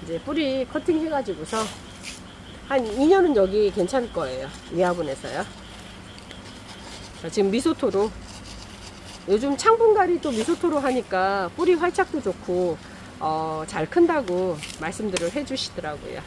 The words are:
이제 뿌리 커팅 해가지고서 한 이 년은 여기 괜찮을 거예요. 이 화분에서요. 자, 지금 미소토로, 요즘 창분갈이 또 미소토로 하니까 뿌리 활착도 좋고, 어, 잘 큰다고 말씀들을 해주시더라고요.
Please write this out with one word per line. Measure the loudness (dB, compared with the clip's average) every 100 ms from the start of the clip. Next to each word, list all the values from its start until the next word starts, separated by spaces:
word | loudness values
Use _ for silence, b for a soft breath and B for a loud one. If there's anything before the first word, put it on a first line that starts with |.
이제 | -6 -6 -4
뿌리 | 0 0 0 -2
커팅 | -2 0 2
해가지고서 | 2 -2 -2 -6 -4 -2 -4 -6 -16 -16 -14 -14 -16 -18 -18 -16 -2
한 | 0 0
이 | 4 6
년은 | 8 8 6
여기 | 4 4 2
괜찮을 | 2 2 2 0
거예요. | -4 -4 -6 -8 -12 -6
이 | 2
화분에서요. | 2 2 -2 -4 -6 -6 -6 -8 -16 -16 -16 -16 -16 -18 -16 -16 -16 -16 -16 -16 -16 -16 -16 -12
자, | -6
지금 | 2 2
미소토로, | 4 2 2 0 2 0 -2 -14 -14 -14 -14 -16 -16 -16 -16 -16 -14 0
요즘 | 2 2 2
창분갈이 | 6 8 8 8 6 4
또 | 0
미소토로 | 0 2 2 2 2
하니까 | 2 0 0 0 2 2 -2 0
뿌리 | 4
활착도 | 4 4 2 0 0
좋고, | -2 -4 -2 0 0 -2 B B B -6
어, | -2 -2 -2 -4 -6
잘 | -4 0
큰다고 | 6 6 6 2 0 0 -2 -6 -6
말씀들을 | -6 -4 -4 -2 -2
해주시더라고요. | -2 -4 -6 -6 -8 -8 -10 -10 -12